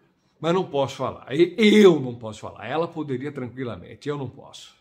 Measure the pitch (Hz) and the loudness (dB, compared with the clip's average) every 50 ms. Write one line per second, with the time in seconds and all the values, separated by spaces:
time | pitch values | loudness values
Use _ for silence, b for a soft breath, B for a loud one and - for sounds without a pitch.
0 | _ _ _ _ _ _ _ - - 160 170 190 180 135 - 139 139 135 - - | _ _ _ _ _ _ _ -6 -2 -2 0 0 -2 -2 -2 -4 -4 -4 -4 -6
1 | 135 117 92 - - - 123 151 175 180 - - 220 208 202 214 208 185 170 147 | -8 -8 -8 -10 -12 -4 2 2 2 2 2 2 4 6 8 8 8 8 6 6
2 | 127 123 120 120 120 110 107 - - 101 92 90 98 113 135 156 170 170 170 160 | 0 -6 -10 -10 -12 -14 -14 -14 -16 -16 -16 -14 -10 -8 -6 -6 -6 -6 -8 -10
3 | 151 143 131 120 131 147 143 139 127 120 113 131 131 120 107 87 90 - - - | -8 -8 -8 -8 -8 -10 -10 -12 -12 -12 -12 -12 -12 -12 -12 -12 -16 -20 -20 -14
4 | - 143 147 143 135 113 95 - - - - - - - _ _ | -10 -8 -8 -8 -8 -12 -14 -16 -20 -20 -20 -20 -20 -20 _ _